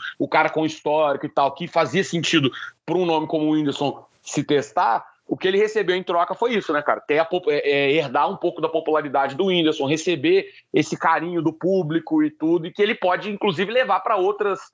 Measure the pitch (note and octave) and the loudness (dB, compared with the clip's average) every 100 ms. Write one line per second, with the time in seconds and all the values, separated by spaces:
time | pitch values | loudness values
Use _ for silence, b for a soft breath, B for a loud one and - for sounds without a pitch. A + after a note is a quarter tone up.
0 | B B C#3 D#3+ D#3 D3+ D#3 D#3 D3+ D3+ | B B 0 2 2 0 -4 -4 -2 0
1 | D3+ C#3 D3+ - C#3 - C3 E3+ D3+ D#3+ | 0 -2 -4 0 0 -2 -4 0 0 0
2 | F3 E3+ D3 D#3+ C3+ B B B - E3+ | -2 -2 0 0 0 B B B -4 0
3 | F3 D#3+ D#3 D#3+ D#3 D#3 D3 C#3 C#3+ - | 2 0 0 -2 2 2 0 -2 -4 -4
4 | - _ - - C#3+ C#3+ C3 - G#3 A3 | -16 _ -6 -4 2 0 2 0 2 0
5 | - _ - D3+ F#3 G3 G#3+ A3 F3 F#3 | -4 _ -8 -2 2 2 2 2 0 0
6 | F3+ E3+ F3+ F3+ A#3+ G#3+ - D3 C#3+ G#2+ | 0 0 0 0 0 0 0 0 2 0
7 | - D3 D#3+ F3 D3 D3 C#3 C#3 C#3 D#3+ | 2 0 2 0 0 0 2 2 4 2
8 | C#3+ C3+ D#3+ F#3+ F3 - D#3+ D#3+ D#3 D#3 | 0 0 0 0 -4 -2 -2 -2 0 0
9 | D3 C#3 C#3 C3+ G3 F3+ D#3 D3 C3+ D#3 | 0 -2 -2 0 0 2 2 0 -2 0
10 | F#3 D#3+ D#3 F#3+ G3 B B - D3+ D#3+ | -2 0 2 2 0 B B -2 -2 0
11 | E3+ D#3+ E3 F3 D#3 D#3 F3 G3 D3+ E3 | 2 2 0 -2 -2 -2 0 0 0 -4
12 | - D#3 D3+ - D#3+ E3+ D#3+ - G#3 A3+ | 0 0 0 0 0 0 -2 0 0 2
13 | F3+ F3+ F#3+ G#3 G#3 D#3+ G3 A#3+ G#3+ F#3 | 0 0 -4 -2 -2 0 0 0 2 0
14 | - G#3+ F#3 G3+ G3+ F#3 - | 0 2 0 0 -2 -2 -2